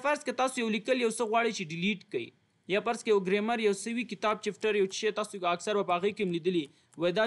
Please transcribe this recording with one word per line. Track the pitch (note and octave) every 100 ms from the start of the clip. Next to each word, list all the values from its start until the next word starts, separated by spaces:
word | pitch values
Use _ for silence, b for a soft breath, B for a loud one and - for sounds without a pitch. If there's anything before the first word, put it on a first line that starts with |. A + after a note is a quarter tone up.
| C4
فرض | D4 C4
که | A#3+
تاسو | C4 B3+
یو | A3+ A#3
لیکل | - C4
یو | A#3 A3
څه | A3+
غواړئ | A3+ A#3 G3
چې | E3
ډیلیټ | E3 F#3 G#3+ -
کړئ، | B2+ A#2 - _ _ -
یا | F#3+ G3+
فرض | A3+
که | -
یو | G#3 F#3
ګریمر، | G3+ G#3+ A#3 G#3+
یو |
څه | G3 A3+ A#3
وي، | G#3
کتاب | G#3 G#3+ G#3+
چپټر، | G#3+ F#3+ A3 G#3
یو | F#3+
څه | -
شی | G#3+ G3+
تاسو | G#3+ G3+ F3
اکثر | F3 - G#3
به | F3
په | F3
هغې | G3+ G3+
کې |
هم | F#3+ E3+
لیدلي. | E3 F3+ C#3 b b -
وایي | F3
دا | F3+